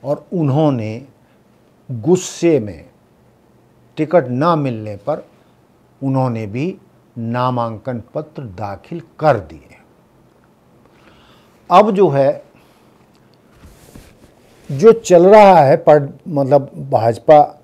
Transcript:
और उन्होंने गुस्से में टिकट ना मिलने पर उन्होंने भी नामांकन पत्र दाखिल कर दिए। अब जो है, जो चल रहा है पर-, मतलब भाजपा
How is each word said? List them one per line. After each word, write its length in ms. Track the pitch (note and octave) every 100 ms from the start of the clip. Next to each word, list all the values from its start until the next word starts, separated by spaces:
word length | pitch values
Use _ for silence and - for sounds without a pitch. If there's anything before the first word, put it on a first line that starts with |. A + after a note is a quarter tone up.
और 240 | B2+ D3 _
उन्होंने 720 | F#3+ D3+ C3 D#3 C3 G#2+ A2 C#3 _ _ _ _ _ _ _ _
गुस्से 680 | A#2+ A#2 F3+ - - E3+ D3+
में 300 | G#2 E2 - _ _ _ _ _ _ _ _ _ _ -
टिकट 300 | D3+ F3 B2+
ना 280 | B2 D#3+ E3
मिलने 400 | C3+ A2+ G#2+ G2+
पर 340 | - D#3 - _ _ _ _ _ _ _
उन्होंने 440 | C3+ C3+ C3 A2+ A2
भी 300 | A2+ D#3+ G3 _ _ _ -
नामांकन 840 | A2+ A#2+ B2+ B2 A#2 A2 C3+ B2 G#2
पत्र 300 | D#3 D#3 -
दाखिल 580 | C3 F2+ G#2 G2 _ E3+ - _
कर 200 | D3+ A#2
दिए। 380 | D#2+ D#2+ _ _ _ _ _ _ _ _ _ _ _ _ _ _ _ _ _ _ _ _ _
अब 200 | F3+ G#3+
जो 180 | G3 F#3
है, 340 | C#3 C3+ D3 - _ _ _ _ _ _ _ _ _ _ _ - _ - - - _ _ _ _ _ _
जो 200 | C3+ G#3
चल 360 | A3+ - F3 F3
रहा 280 | G#3+ G3+ F3+
है 220 | C3+ D#3
पर-, 500 | D#3+ D3+ C#3 - -
मतलब 640 | D3 C3+ C#3+ C3 E3 C#3
भाजपा 720 | B2+ A#2 A2+ - D3+ D3 -